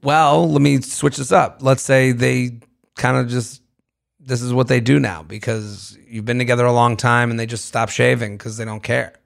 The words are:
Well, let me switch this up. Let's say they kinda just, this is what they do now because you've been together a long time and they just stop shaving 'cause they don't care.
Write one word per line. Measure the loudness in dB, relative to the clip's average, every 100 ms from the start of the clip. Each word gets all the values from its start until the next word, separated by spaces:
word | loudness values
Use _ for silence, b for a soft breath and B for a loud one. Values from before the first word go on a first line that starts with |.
Well, | 0 4 4 4 4
let | 4
me | 4 2
switch | -2 -2 -2 -2
this | 2
up. | 2 2 -2
Let's | 0 0
say | 2 2 4
they | 2 0 0 -4 -8 _ _ _ -4
kinda | 0 0
just, | 0 -4 -6 -12 _ _ _ _ _ _
this | -6 -4
is | -2
what | 0 2
they | 2
do | 4 2
now | 2 -6
because | -14 -10 -6 -6 -8 -14 -20 -20 _
you've | -10
been | -4 -2
together | 0 2
a | 4
long | 4 2 2
time | 2 2 2
and | -2
they | -6
just | -8
stop | -6 -4 -4
shaving | 0 2 2 -4 -8
'cause | -12 -10
they |
don't | -10 -10
care. | -4 -4 -4 _